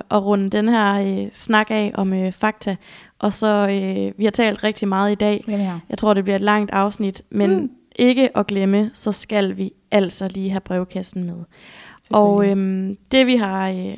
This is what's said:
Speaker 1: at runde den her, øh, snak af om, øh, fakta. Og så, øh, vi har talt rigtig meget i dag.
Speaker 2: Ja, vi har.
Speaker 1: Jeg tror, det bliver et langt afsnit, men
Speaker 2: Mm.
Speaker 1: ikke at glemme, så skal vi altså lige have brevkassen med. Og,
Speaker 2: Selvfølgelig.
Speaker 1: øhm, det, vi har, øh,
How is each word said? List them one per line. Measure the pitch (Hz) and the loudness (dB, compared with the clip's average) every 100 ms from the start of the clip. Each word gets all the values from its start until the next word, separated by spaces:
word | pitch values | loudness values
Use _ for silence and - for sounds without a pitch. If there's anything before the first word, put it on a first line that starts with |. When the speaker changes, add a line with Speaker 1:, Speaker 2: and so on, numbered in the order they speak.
| - | 0
Speaker 1:
at | 208 196 | -2 2
runde | 208 196 | 0 2
den | 208 214 | 0 2
her, | 233 208 202 196 190 | 4 4 2 0 -2
øh, | 202 | -6
snak | - - 220 214 | -6 0 2 2
af | 220 208 - | -2 -2 -2
om, | 190 | -2
øh, | 190 185 | 0 -2
fakta. | 180 214 214 - 190 - - - _ | -2 -4 -2 -6 -6 -10 -20 -20 _
Og | 208 | -4
så, | 202 214 208 202 | 0 2 2 2
øh, | 196 190 190 196 196 | 0 -2 -4 -4 -2
vi | |
har | 214 | -2
talt | 202 226 202 | 2 0 0
rigtig | 208 214 202 | -4 -2 -2
meget | 190 202 | 0 0
i | 202 | 2
dag. | 208 208 - | 0 0 -4
Speaker 2:
Ja, | 202 | -4
vi | |
har. | 196 170 - | -4 -6 -8
Speaker 1:
Jeg | 202 | -2
tror, | 214 | 2
det | 202 | 2
bliver | 196 196 | 2 0
et | |
langt | 202 208 202 | 2 0 0
afsnit, | 196 202 208 202 190 - | 0 -2 -2 -6 -6 -8
men | 196 202 190 | 0 2 2
Speaker 2:
Mm. | 254 - _ - | -2 -8 _ 2
Speaker 1:
ikke | 247 254 254 - | 2 4 2 2
at | 202 | -2
glemme, | 196 196 202 214 | 0 2 2 0
så | - - | -2 -4
skal | 208 - 214 196 190 | -2 -2 0 0 -2
vi | 190 - _ | -8 -8 _
altså | 208 190 - 190 | 0 2 -2 -6
lige | 190 190 | -4 -4
have | 196 | -6
brevkassen | - 185 180 190 185 - | -4 -4 -4 -8 -8 -8
med. | 175 170 170 _ - - - - _ | -8 -8 -14 _ -20 -20 -20 -20 _
Og, | 214 208 202 | 2 4 4
Speaker 2:
Selvfølgelig. | 202 196 190 190 190 | 2 2 0 -2 -4
Speaker 1:
øhm, | 196 _ | -8 _
det, | 269 254 | 2 4
vi | 247 | 2
har, | 202 190 190 | 0 -2 -4
øh, | 185 185 | -4 -8